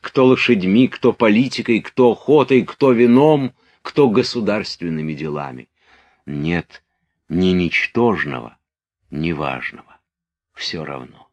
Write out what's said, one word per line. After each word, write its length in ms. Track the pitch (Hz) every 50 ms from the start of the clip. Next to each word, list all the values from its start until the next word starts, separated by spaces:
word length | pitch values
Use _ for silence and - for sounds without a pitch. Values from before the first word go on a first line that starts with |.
кто 240 | - - _ 139 131
лошадьми, 600 | 127 131 127 - - 120 104 90 92 98 117 131 -
кто 240 | - - - 123 110
политикой, 680 | _ 120 113 104 110 135 127 - - 117 - 120 104
кто 320 | - - _ - 127 120 107
охотой, 500 | - - - 143 151 131 127 135 127 101
кто 300 | - - _ - 135 127
вином, 600 | 113 120 120 120 131 143 156 156 147 135 123 _ _ _ _ _ _ _
кто 260 | - - - 143 127
государственными 1040 | 104 117 120 - - 123 110 95 104 107 95 - - _ 87 85 82 78 78 78 78
делами. 560 | 69 76 78 76 73 71 67 64 64 - _ _ _ _ _ _ _ _ _ _ _ _
Нет 560 | - 73 71 73 80 85 85 - _ _ - _ _ _ _ _ _ _ _ _ _
ни 200 | 80 87 92 92
ничтожного, 1080 | 92 90 90 82 - - - - _ 113 120 120 104 85 - 76 67 62 58 58 _ _ _ _ _ _ _ _ _ _ _ _
ни 220 | 78 73 78 82 85
важного. 680 | 73 76 69 65 64 - - - - - _ - _ _ _ _ _ _ _ _ _ _ _ _
Всё 300 | - - - - 87 78
равно. 440 | 73 71 65 64 - - _ _ _